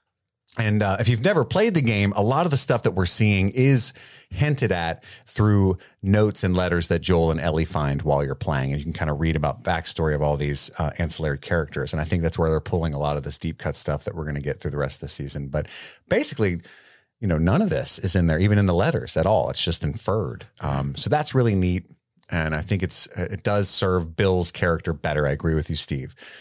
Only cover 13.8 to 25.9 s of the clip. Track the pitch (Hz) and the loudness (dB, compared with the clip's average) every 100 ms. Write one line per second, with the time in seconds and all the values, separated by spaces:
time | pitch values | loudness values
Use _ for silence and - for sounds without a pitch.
13.8 | - 73 - 85 76 73 69 69 - 71 | -2 -4 -6 -8 -6 -6 -4 -6 -6 -4
14.8 | 69 - 69 - 69 73 69 73 - - | -4 -4 -6 -6 -6 -8 -6 -4 -6 -10
15.8 | - - - 196 294 - 104 87 - - | -18 -14 -4 -2 -2 -2 -2 -2 -8 -20
16.8 | - _ _ _ 107 78 85 131 214 123 | -20 _ _ _ -2 2 4 2 2 0
17.8 | - - 95 92 85 78 101 104 101 87 | -2 -2 0 2 2 4 4 4 4 2
18.8 | 120 139 62 - 80 104 64 - - 82 | 2 0 -2 0 2 2 0 -2 -2 -2
19.8 | 73 71 - 104 78 57 - - 73 69 | -4 -4 -4 -2 -4 -8 -16 -8 -4 -2
20.8 | 69 69 - 147 151 131 117 98 90 90 | -4 -4 0 0 2 2 2 4 2 0
21.8 | - - _ _ - 85 80 76 78 101 | -4 -16 _ _ -6 -2 0 -2 -2 -2
22.8 | 92 - - - 87 98 - 104 98 - | -2 -2 -4 -4 -6 -4 -2 0 2 0
23.8 | 98 92 82 82 98 92 85 - 92 82 | 2 0 0 0 2 2 0 0 0 0
24.8 | 85 76 80 76 73 71 82 78 76 80 | -2 -4 -2 0 0 0 0 0 -2 -2
25.8 | - | -2